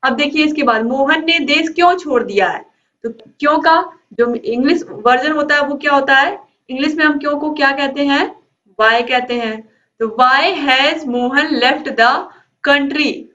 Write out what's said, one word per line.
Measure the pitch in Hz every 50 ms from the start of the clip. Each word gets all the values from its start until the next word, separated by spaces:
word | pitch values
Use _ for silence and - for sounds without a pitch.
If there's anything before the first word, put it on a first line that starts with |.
| -
अब | 262 247
देखिए | 226 294 285 285 311 302
इसके | 302 302 302 285
बाद | 247 226 220 226
मोहन | 233 254 269 277 277 320 320 320
ने | 330 330 339 285
देश | - 285 311 330 320
क्यों | - - 349 349 359 370
छोड़ | - 302 269 240 220
दिया | 196 196 202 190 175
है, | 156 - - _ _ _ _ _ _ _ _
तो | 226
क्यों | 226 - - - _ _ - 294 302 311
का | 294 330 320 339 349 - - _ _ _ - -
जो | 233 240 240
English | 233 - - 233 240 262 294 349 330 - - - - -
version | 240 247 247 262 302 311
होता | 302 285 294 294
है | 294 285
वो | 277 285
क्या | 277 - 294 285
होता | 277 277 269 269
है, | 269 277 339 403 - - _ _ _ _ _
English | 254 262 277 311 311
में | 311 311
हम | 302 294 285
क्यों | - 294 294 294
को | 294 302 294
क्या | 294 277 269 277
कहते | 277 277 277 269 285 285
हैं, | 285 277 285 359 - - - _ _ _ _ _ _ _ -
why | 214 220 226 233 240 240
कहते | 262 247 247 247 240
हैं। | 240 233 220 214 220 220 _ _ _ _ _ _ _
तो | 226 226 220 -
why | 254 254 262 269 302 359 392 311
has | 285 277 254 262 277 302 320 320 320
मोहन | 269 240 247 247 247 262 277 302 311 302 240
left | 240 254 285 302 - 285 220
the | 220 226 240 269 320 381 - - - _ _ _ _ _
country? | 285 277 285 277 277 285 302 294 254 185 - - - _